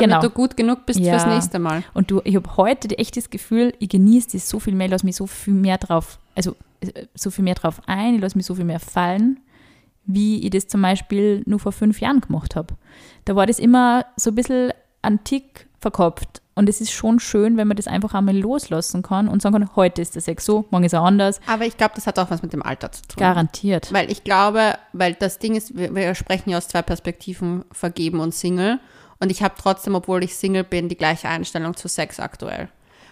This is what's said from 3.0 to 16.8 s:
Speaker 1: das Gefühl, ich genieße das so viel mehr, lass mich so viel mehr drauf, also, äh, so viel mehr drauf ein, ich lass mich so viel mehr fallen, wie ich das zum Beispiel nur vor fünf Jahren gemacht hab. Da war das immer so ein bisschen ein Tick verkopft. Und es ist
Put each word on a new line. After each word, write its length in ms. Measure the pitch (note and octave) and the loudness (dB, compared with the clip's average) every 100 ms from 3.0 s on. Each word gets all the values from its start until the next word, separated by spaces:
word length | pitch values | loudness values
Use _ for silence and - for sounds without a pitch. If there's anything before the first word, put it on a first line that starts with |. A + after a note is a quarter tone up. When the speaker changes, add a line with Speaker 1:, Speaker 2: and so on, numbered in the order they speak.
| A3 - | -4 -6
Speaker 1:
das 140 | - | -10
Gefühl, 440 | A3+ - A3+ A#3+ - | -12 -2 2 2 0
ich 100 | G3 | 0
genieße 400 | F#3+ G3 A#3+ A#3 | 4 6 6 4
das 160 | F#3+ - | -6 -6
so 100 | G#3+ | -6
viel 140 | A3 | -2
mehr, 140 | F#3+ F#3 | -2 0
lass 140 | F#3 | 0
mich 120 | F#3+ F3+ | 0 -4
so 120 | G3 | -8
viel 260 | - - | -8 0
mehr 240 | G3 F#3+ F#3 | 2 2 0
drauf, 400 | - E3 - - _ - | 0 -2 -2 -12 _ -2
also, 200 | E3+ - - _ | -2 -4 -16 _
äh, 240 | F#3 - - | -12 -12 -18
so 160 | - G3 | -8 -8
viel 140 | F#3 F#3 | -2 -2
mehr 100 | F3+ | 0
drauf 260 | E3 - - | -2 -4 -4
ein, 300 | F#3+ A3 A#3 | -2 2 2
ich 60 | |
lass 120 | F#3+ F#3+ | 2 -2
mich 120 | F#3 | -2
so 80 | F#3 | -4
viel 100 | F3 | -4
mehr 140 | E3 | -4
fallen, 600 | - - F3+ F#3+ A#3 C4+ _ _ _ _ _ _ G3 | -4 -2 0 2 2 0 _ _ _ _ _ _ -4
wie 380 | F#3+ G#3 G#3+ | 0 2 0
ich 60 | G3 | 0
das 180 | F#3+ - | -2 0
zum 140 | G#3 | 2
Beispiel 600 | F#3 F#3+ - G3+ G#3 G3+ - | 2 2 0 0 2 0 0
nur 140 | G3+ | -2
vor 120 | G3+ | -2
fünf 300 | - G#3+ G#3 | 0 0 2
Jahren 180 | A3+ C#4 | 2 0
gemacht 360 | - E3 - - | 0 -4 -4 -6
hab. 180 | E3 - - - - - - | -6 -10 -14 -20 -20 -10 -2
Da 100 | G3 | 2
war 100 | G3 | 2
das 140 | A#3+ | 4
immer 460 | A#3+ B3+ B3 A#3+ - - | 6 6 6 2 0 -4
so 140 | - | -2
ein 40 | A3 | 0
bisschen 360 | B3 B3+ B3 - _ _ | 0 0 0 -4 _ _
ein 200 | - G#3 | 0 0
Tick 440 | - C4+ - - - _ | 0 -6 -6 -18 -20 _
verkopft. 640 | A3 - F3 E3 - - _ | -6 2 2 0 -10 -12 _
Und 160 | - G3+ | 2 2
es 100 | |
ist 120 | G#3 | 2